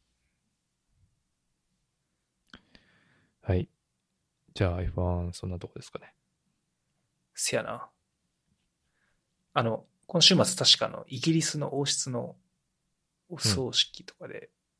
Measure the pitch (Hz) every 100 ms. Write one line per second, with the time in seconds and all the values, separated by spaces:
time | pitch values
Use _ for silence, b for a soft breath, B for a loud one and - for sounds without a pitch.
0 | _ _ _ _ _ _ _ _ _ _
1 | _ _ _ _ _ _ _ _ _ _
2 | _ _ _ _ _ b b b b b
3 | b b b _ - 92 - _ _ _
4 | _ _ _ _ _ - 95 90 87 -
5 | 90 87 87 - 92 90 - - - -
6 | - _ _ _ _ _ _ _ _ _
7 | _ _ _ - - 120 113 117 - _
8 | _ _ _ _ _ _ _ _ _ _
9 | _ _ _ _ _ 147 113 110 - _
10 | - 170 - 180 - - - - - -
11 | - 131 165 160 - 147 131 135 139 -
12 | 135 123 - - _ _ _ _ _ _
13 | _ _ - 170 - 98 123 - - -
14 | - - 123 - - _ _